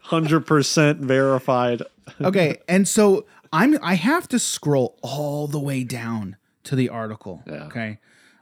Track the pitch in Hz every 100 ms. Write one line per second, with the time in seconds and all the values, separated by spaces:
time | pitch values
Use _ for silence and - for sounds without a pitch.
0 | - 165 156 160 - 156 135 - 147 147
1 | 135 135 135 131 135 127 123 120 - _
2 | - - 180 196 156 - - 185 196 -
3 | 208 190 - _ - 156 254 302 170 180
4 | 196 339 - 247 - - 151 139 123 -
5 | 120 139 147 147 147 151 139 131 123 123
6 | 117 113 98 98 _ _ - 135 123 117
7 | 110 107 101 85 - 147 151 123 110 107
8 | _ _ _ _